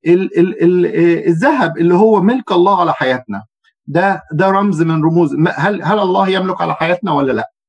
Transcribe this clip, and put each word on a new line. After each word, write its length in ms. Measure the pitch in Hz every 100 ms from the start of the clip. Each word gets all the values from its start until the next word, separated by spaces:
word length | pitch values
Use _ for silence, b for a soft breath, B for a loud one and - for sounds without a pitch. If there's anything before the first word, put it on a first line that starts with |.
| 156
ال-، 320 | 180 190 -
ال-، 240 | 185 -
ال-، 240 | 170 180 175
آه، 400 | 160 170 165 -
الذهب 500 | 165 262 302 165 156
اللي 160 | 170
هو 280 | 180 220 208
ملك 300 | 185 254 -
الله 280 | 180 185 190
على 120 | 170
حياتنا، 500 | - 131 123 120 101 104 _ _ _ -
ده، 360 | 151 196 190 -
ده 180 | 156 190
رمز 320 | 190 202 160
من 220 | 165 160
رموز، 300 | 156 165 160
ما-، 180 | 139 170 151
هل، 260 | 175 196
هل 160 | 151 208
الله 300 | 190 190 190
يملك 320 | 190 185 185
على 140 | 170
حياتنا 380 | 147 165 180 196
ولا 200 | 143 135
لأ؟ 180 | 117 - _